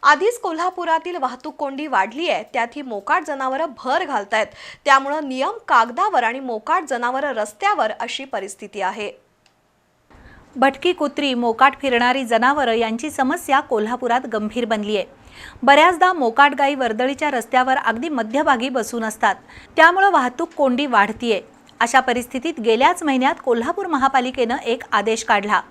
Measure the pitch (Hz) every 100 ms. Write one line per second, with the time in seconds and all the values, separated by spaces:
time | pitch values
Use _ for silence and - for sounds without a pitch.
0 | 262 294 392 - - 320 359 370 349 320
1 | 330 349 262 254 311 277 285 277 302 233
2 | 196 240 339 190 220 247 233 285 269 208
3 | 202 311 311 277 262 269 320 240 254 294
4 | 349 247 202 220 214 - - - - 269
5 | 277 302 294 254 277 453 - 269 233 240
6 | 403 320 233 254 262 220 220 349 311 254
7 | 240 262 285 233 214 - 392 403 220 -
8 | 233 - 269 220 190 - 208 202 185 214
9 | 208 - _ _ _ _ _ _ _ _
10 | _ - - - _ 262 269 269 359 359
11 | 294 294 285 247 240 226 269 269 277 240
12 | 240 254 254 233 247 294 254 226 226 226
13 | 311 - 262 349 - 269 285 226 208 247
14 | 247 240 262 220 214 233 233 220 208 208
15 | - - - - - - 240 285 330 349
16 | 359 359 240 226 285 269 277 285 247 220
17 | 262 277 302 269 220 254 254 262 - 226
18 | 320 277 220 254 320 254 254 254 220 240
19 | 220 - 220 185 - - - - 320 359
20 | 392 339 254 247 330 - 277 247 294 233
21 | 202 214 240 202 - _ _ _ 226 262
22 | 254 240 247 262 311 320 226 220 277 359
23 | 311 262 262 - - 233 233 349 381 294
24 | 269 269 247 262 233 262 - 226 - 220
25 | 202 226 - 214 202 190 -